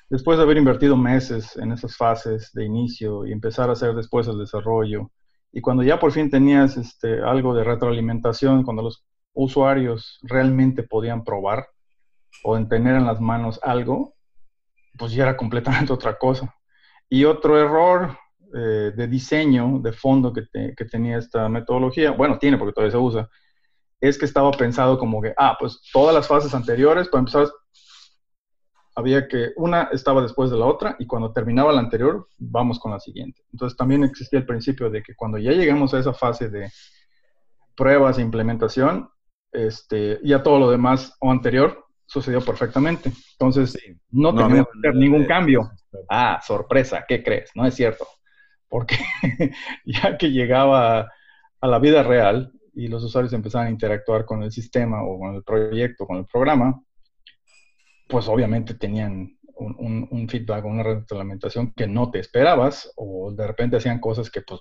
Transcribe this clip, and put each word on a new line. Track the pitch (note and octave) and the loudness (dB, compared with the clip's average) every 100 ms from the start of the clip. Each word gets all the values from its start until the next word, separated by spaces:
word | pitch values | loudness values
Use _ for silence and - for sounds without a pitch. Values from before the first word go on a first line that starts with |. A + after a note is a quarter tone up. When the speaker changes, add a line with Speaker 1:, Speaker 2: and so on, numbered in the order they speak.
| - | -8
Speaker 1:
después | C3+ E3 D#3+ | -4 2 4
de | |
haber | D3+ D#3 | 4 6
invertido | C#3 B2 C#3+ C3 | 4 4 4 4
meses | B2 C3 B2+ A#2 G#2 B2 | 4 2 0 -6 -8 -10
en | A2+ | -8
esas | A#2 A#2 - | -8 -8 -2
fases | A#2 A2+ A#2 A2 G#2 | -2 -2 -4 -6 -8
de | A2 | -8
inicio | G#2+ A2 A#2+ - G#2+ G#2 | -6 -4 -4 -6 -8 -6
y | G#2+ | -8
empezar | G#2+ A2 A2 B2 | -6 -6 -2 -2
a | |
hacer | A#2 B2 | 0 -2
después | A#2 A2 B2 A2+ | -4 -2 -2 -2
el | G#2 | -4
desarrollo, | G#2 G#2 G#2 A2+ A2 G#2 G#2 _ _ _ _ | -8 -6 -2 -2 -2 -4 -10 _ _ _ _
y | B2 | -6
cuando | B2+ B2+ | -2 2
ya | B2+ E3+ | 2 2
por | D#3+ | 2
fin | D3+ D3+ | 0 0
tenías, | C#3 C#3 C#3+ C3+ C3+ | 4 6 6 4 0
este, | A2+ - A2+ A2+ | -10 -8 -4 -2
algo | A2+ C3 B2+ | 0 0 0
de | A#2+ | 0
retroalimentación, | A2+ A#2+ A#2+ A#2 A2+ A2+ A#2 A2 C3+ C3+ | 0 0 0 -2 -2 -2 -4 0 2 2
cuando | B2+ A2 | 0 -4
los | A2+ - _ _ _ | -6 -10 _ _ _
usuarios | - C3+ C3+ C3+ C3+ B2+ A2+ - - | -4 -2 2 2 2 0 -4 -10 -18
realmente | B2 C3 C3 C3 C3 C3 | -4 0 2 4 2 0
podían | A2+ A2 A2+ A#2 | -4 -4 -4 -6
probar | A2 G2+ G2 A2 - _ _ _ _ _ _ - | -6 -4 -2 -4 -6 _ _ _ _ _ _ -10
o | A2 A2 | -4 -2
en | A2 | 0
tener | A2+ B2 C3 | 0 2 2
en | B2 | 2
las | A2 | 0
manos | A2+ A#2 A2+ A2 | -2 -2 -4 -6
algo, | C#3 B2 A#2+ B2+ C#4 _ _ - - _ _ _ _ - | -4 -2 -2 -4 -6 _ _ -20 -20 _ _ _ _ -12
pues | A#2 | -6
ya | A#2 | 0
era | C3 C3 | 0 0
completamente | A2+ A#2+ B2+ C3+ C#3 | -4 -4 -2 -2 0
<laughs> | |
otra | C3 A#2 G#2+ | -2 -4 -2
cosa. | B2+ C3 B2+ _ _ _ _ _ - | -2 -2 -6 _ _ _ _ _ -2
Y | C3 | 4
otro | D3 D#3 D3+ D3+ | 4 4 4 4
error, | D3 D#3 F3 F3+ F3+ C3 _ _ G3+ | 6 4 4 4 0 -8 _ _ _
eh, | - A2+ G#2+ G#2 G#2 | -6 -2 -2 -2 -4
de | A#2+ | -4
diseño, | B2+ - D3+ D#3 B2+ A#2+ C3+ | -4 -2 0 2 2 2 -2
de | A#2 | -4
fondo | G#2+ C3+ C3+ B2+ | -2 2 4 2
que | A2+ G#2+ | -2 -8
te-, | A2 A2 | -8 -8
que | - A2+ | -8 -8
tenía | A2+ A#2 A#2 | -4 -2 -4
esta | A2 A2+ A2 | -4 -2 -2
metodología, | A#2 A#2 B2+ B2+ B2+ D3+ | -2 -2 -2 0 0 0
bueno, | C3+ C#3+ A#2+ | 2 0 2
tiene | C#3+ B2+ | 2 2
porque | G2+ | 0
todavía | G#2 G#2+ | -2 0
se | A#2+ | 2
usa, | B2+ A2+ A2 _ _ _ _ _ _ - | 0 -2 -6 _ _ _ _ _ _ -2
es | C3+ C#3+ | 0 0
que | |
estaba | D3 C#3+ C#3 | 0 2 2
pensado | C#3 B2 B2 C3 B2+ | 2 0 2 2 2
como | A#2 A2 | 0 -4
que, | G#2+ - | -4 0
ah, | C#3 A2 | 2 2
pues | B2 - - | -6 -10 -2
todas | C3 D3 | 4 6
las | D#3+ - | 4 4
fases | D3 D3 | 2 2
anteriores, | B2+ A#2 A#2+ C#3+ E3 F3+ | -4 -2 4 4 4 2
para | C3+ | 0
empezar, | B2+ D3 C#3+ - _ _ _ - _ _ _ _ _ _ _ _ _ | 2 2 2 -2 _ _ _ -20 _ _ _ _ _ _ _ _ _
había | - B2 C3+ C#3 | -4 0 2 0
que, | B2+ A#2 - | -4 -4 -2
una | E3 E3+ E3 | 0 0 0
estaba | C#3 - C3+ | -2 2 2
después | B2 - C3 | 0 0 0
de | A#2 | 2
la | A#2+ | 2
otra, | D3+ G#3+ - | 0 -2 -6
y | - | -6
cuando | A#2+ A2+ | -6 -4
terminaba | A#2 A2+ A#2+ D3 | -4 0 2 4
la | C3+ | 4
anterior, | A#2 A2 B2+ G3+ - - | 0 0 0 -2 -8 -16
vamos | A#2+ A#2 B2 A#2 | -6 -2 -2 -2
con | A2+ | -6
la | G2+ | -10
siguiente. | - G2+ F2 - _ | -12 -16 -16 -16 _
Entonces | A#2+ B2 - | -10 -8 -4
también | C3 C#3+ | 0 2
existía | C3+ - B2+ C3+ | 2 -2 -4 -2
el | B2+ | -2
principio | A#2 A#2 C#3 A#2+ | -6 -4 -2 -4
de | G#2+ | -4
que | - | -10
cuando | - A2 G#2+ | -10 -6 -2
ya | A2 | 0
llegamos | E3+ E3+ D3 C3+ | 2 4 2 2
a | C3+ | 0
esa | C3+ | -2
fase | A#2 B2 A2+ A#2 | -2 -2 -2 -6
de | G2+ G2 - - _ _ _ _ _ _ _ _ | -8 -12 -16 -20 _ _ _ _ _ _ _ _
pruebas | - C3+ C#3+ C3+ B2+ | 0 4 6 4 2
e | |
implementación, | A#2 A2+ A2 A2+ A2+ - C3+ F#3 - _ _ _ _ | -2 0 -2 -2 -2 0 0 0 -6 _ _ _ _
este, | A#2 A2 A2 - G#2+ G#2 G#2+ | -6 -4 -6 -6 -4 -4 -4
ya | C#3+ C#3 | 0 2
todo | D3 C#3+ | 4 6
lo | B2+ | 6
demás | B2 B2 C3 - - | 4 4 2 -2 -4
o | C3 | 0
anterior | B2+ A#2+ B2+ C#3+ - _ _ - | 2 2 2 2 0 _ _ -10
sucedió | C#3+ C3 B2 | -8 -2 -2
perfectamente. | B2 G#2+ A#2 C3+ D3+ E3 - A2+ _ | -2 -4 -2 0 0 0 -6 -8 _
Entonces, | - C3 C3+ B2+ | -2 0 2 0
Speaker 2:
Sí. | - - E2 _ | -4 -20 -20 _
Speaker 1:
no | B2 D#3+ | 2 2
Speaker 2:
No, | A2+ | 4
Speaker 1:
teníamos | A2+ C3+ | 4 4
Speaker 2:
no, | C3+ | 2
Speaker 1:
que | G#2+ D3 | 0 0
hacer | |
Speaker 2:
no, | B2+ | 4
Speaker 1:
ningún | C#3 D3 | 6 4
Speaker 2:
eh, | C#3+ | 4
Speaker 1:
cambio. | E3+ E3 B2+ A2 - _ | 2 4 2 0 -10 _
Speaker 2:
claro. | G2 F#2 | -16 -4
Speaker 1:
Ah, | A2 A#2+ E2 | 0 0 -2
sorpresa, | - G#2 - C3 C3 F#2 - | -4 -6 0 0 0 -4 -4
¿qué | A#2+ | -2
crees? | - G#2+ - | -2 -4 -4
No | - | -2
es | B2+ | -2
cierto. | B2+ A#2 - - _ _ _ _ _ - | 0 -2 -2 -12 _ _ _ _ _ -8
Porque | A#2+ A#2+ - - - | -6 -2 -4 -4 -4
<laughs> | F3+ - D3 - - - - | -4 -2 -4 -4 -16 -14 -6
ya | A#2 G3 - | -2 -2 0
que | E3 | -2
llegaba | C3 A#2+ B2+ C#3 C3+ A#2 A2+ G#2+ - _ _ _ - | 0 2 4 4 4 4 0 -2 -12 _ _ _ -6
a | C3 | 0
la | A#2 | 4
vida | C#3+ D#3 | 6 6
real | B2 B2 G#2 A2+ B2+ - _ | 6 4 4 2 -4 -14 _
y | - A#2 | -12 -8
los | A#2 | -6
usuarios | A#2 B2+ B2 | -4 -2 -2
empezaban | A#2 G#2+ A#2+ A#2 | -4 -4 -4 -4
a | |
interactuar | A2 A2 G#2 - A2 G#2+ | -4 -4 -4 -2 -2 -2
con | A2 | -6
el | G#2+ | -8
sistema | G#2+ G#2+ B2 A#2 G#2+ | -10 -6 -2 -2 -4
o | G2+ F#2+ | -6 -8
con | F#2+ | -10
el | G2+ | -10
proyecto, | G2 G#2+ G#2+ A2 A#2+ - F#2+ | -2 -2 0 -2 -4 -6 -10
con | F2+ | -8
el | F#2+ | -4
programa, | B2 C3+ D3 B2+ C3 _ _ _ _ _ _ _ _ _ _ _ _ - | -2 2 2 2 -2 _ _ _ _ _ _ _ _ _ _ _ _ -4
pues | B2 G#2+ | -4 0
obviamente | A2 A2+ A2+ G#2+ | 0 2 0 -4
tenían | G#2+ G#2 G#2+ G#2 F#2+ F#2 _ _ | -8 -6 -4 -4 -6 -10 _ _
un, | - A2+ B2 | -14 -12 -10
un, | A#2 A2+ B2+ | -6 -6 -6
un | B2 A2+ | -8 -6
feedback, | A#2+ A2 G#2 | -8 -6 -6
una | G#2 A2 | -4 -4
retroalimentación | A2 G#2+ A2 G2+ G2 G2 - A2+ B2 | -2 -4 -6 -10 -10 -10 -8 -6 -6
que | - G2+ | -4 -4
no | G#2 G2+ | 0 -2
te | G2 | -4
esperabas, | F2+ A#2+ D3 D#3+ C3 - - - | -4 2 4 4 2 -2 -14 -16
o | G#2 F#2+ F#2+ | -12 -10 -10
de | G2+ G#2 | -8 -8
repente | G#2 A#2+ A#2+ | -4 -2 0
hacían | B2 A#2+ | -2 -4
cosas | A2+ A2 A2 | -4 -6 -6
que, | - | -10
pues, | - F#2 | -12 -14